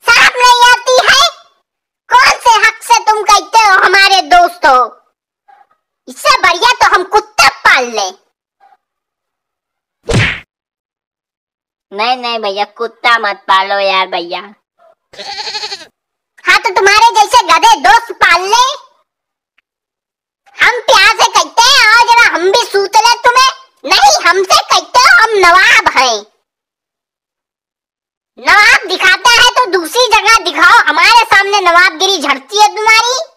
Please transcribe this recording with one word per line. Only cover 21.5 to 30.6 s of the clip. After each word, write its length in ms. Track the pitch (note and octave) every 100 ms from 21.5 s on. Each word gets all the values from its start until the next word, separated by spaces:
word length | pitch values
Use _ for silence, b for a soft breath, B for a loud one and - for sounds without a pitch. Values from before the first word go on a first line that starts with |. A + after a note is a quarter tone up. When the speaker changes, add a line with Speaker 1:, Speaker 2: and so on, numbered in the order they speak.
| -
Speaker 1:
हैं, 240 | A#4+ C5+ A4
"आओ 160 | A#4
जरा 320 | A#4 A#4 A4
हम 160 | D#4+ F4+
भी 140 | G4
सूत 260 | - G4+ G4 G#4+
ले 180 | A4+
तुम्हें," 360 | A#4 B4 B4 C5 - _ _
नहीं, 420 | C4 G4 G5+ F#5+ -
हमसे 340 | F4+ F#4 D#5+
कहते 380 | - G4 D#4+ B4
हो 240 | B4+ -
हम 80 | A4
नवाब 680 | G#4+ F4 F4+ A4 B4 F4 -
हैं। 280 | C4 A3 G#3 _ _ _ _ _ _ _ _ _ _ _ _ _ _ _ _ _ _ _ _ _
नवाब 500 | B3 G4 G#4+ B4+ G#4+
दिखाता 420 | F#4 F#4+ F#4+ A#4+
है 200 | A#4 B4
तो 160 | B4 B4
दूसरी 400 | F#4 D#4 A#4 B4
जगह 380 | A4 G4 A#4
दिखाओ, 340 | F4 C#4+